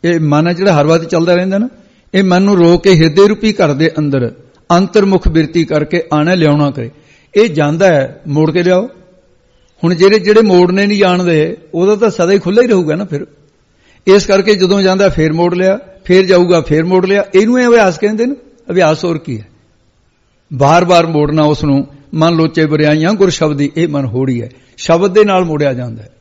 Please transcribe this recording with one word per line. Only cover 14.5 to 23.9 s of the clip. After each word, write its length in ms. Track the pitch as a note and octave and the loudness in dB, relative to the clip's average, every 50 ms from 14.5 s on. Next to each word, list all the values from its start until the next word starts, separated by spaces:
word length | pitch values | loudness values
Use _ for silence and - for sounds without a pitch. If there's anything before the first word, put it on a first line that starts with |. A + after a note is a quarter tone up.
| G#3 | 0
ਜਦੋਂ 260 | F#3 F#3 F3+ G3+ G3+ | 0 0 0 0 0
ਜਾਂਦਾ 280 | F#3+ F#3 F#3+ F#3+ G3+ F#3+ | 0 0 0 2 0 0
ਫੇਰ 240 | - - D#3 D#3+ D#3 | 0 0 -2 -2 0
ਮੋੜ 200 | E3 F3 F3 F3+ | 0 -2 -2 0
ਲਿਆ, 260 | F3+ F#3+ F#3+ G3 B3 - - - - _ | 0 0 -2 -2 -2 -8 -20 -20 -18 _
ਫੇਰ 200 | - F3+ F#3+ F#3+ | 2 2 2 4
ਜਾਊਗਾ 360 | F#3 F#3+ F3 F3+ E3+ F3+ E3 | 4 2 2 4 2 2 0
ਫੇਰ 220 | - - D3 D#3 D#3+ | 0 0 -2 -2 0
ਮੋੜ 220 | F3+ F#3 F#3 F3+ | 0 0 0 0
ਲਿਆ, 200 | F#3 G3 G3+ G3 - - | 0 -2 -2 -2 2 2
ਇਹਨੂੰ 240 | F#3+ G#3+ A3 B3 B3+ | 2 2 2 0 0
ਇਹ 80 | B3 | 2
ਅਭਿਆਸ 300 | A#3+ A#3 A#3 G#3 F#3 D#3+ | 4 4 4 2 2 0
ਕਹਿੰਦੇ 280 | C#3 G#3+ G#3 G#3+ G#3+ A#3+ | -2 -4 -4 -2 -2 -4
ਨੇ। 100 | B3+ C#4+ - - - _ _ _ - | -4 -4 -8 -14 -20 _ _ _ -4
ਅਭਿਆਸ 340 | F3 F#3 F3 D#3 D#3+ D#3 - | -2 0 0 0 0 -2 -4
ਹੋਰ 120 | F3 E3 | -6 -6
ਕੀ 220 | D3+ - - B2 G#2+ | -6 -8 -10 -12 -12
ਹੈ? 80 | G#2+ _ _ _ _ _ _ _ _ _ _ _ _ _ _ _ _ _ _ _ _ _ - | -12 _ _ _ _ _ _ _ _ _ _ _ _ _ _ _ _ _ _ _ _ _ -4
ਬਾਰ-ਬਾਰ 520 | B2 C#3 C#3+ D#3+ F3 F#3 F3 F3+ E3+ E3+ | -2 0 2 2 2 2 2 2 2 2
ਮੋੜਨਾ 380 | E3 D#3+ D3 D3 C#3+ D3+ D#3 D3+ | 0 -2 -2 -2 0 0 0 0
ਉਸ 200 | D3+ D3 - - | 0 0 -2 -2
ਨੂੰ। 240 | C#3+ C#3 C#3 C3+ - - - _ _ - | -2 0 -2 -2 -6 -14 -20 _ _ -4
"ਮਨ 200 | D#3 D#3 E3+ E3+ | -2 0 0 2
ਲੋਚੇ 300 | D#3+ D#3+ D#3+ D#3+ E3 D#3 | 0 -2 0 0 -2 -2
ਬੁਰਿਆਈਆਂ 480 | D3 D#3 D3+ D3+ D3+ D3+ D#3 D#3 F3+ G#3+ | 0 0 0 0 0 0 0 0 -2 0
ਗੁਰ 160 | F#3+ G3 F3+ | 0 0 0
ਸ਼ਬਦੀ," 420 | - - D#3+ D3+ D3 C#3 C#3+ C#3 - | 0 -2 -4 -4 -2 -2 -4 -4 -2
ਇਹ 100 | E3 E3+ | -4 -4
ਮਨ 180 | D#3 | -4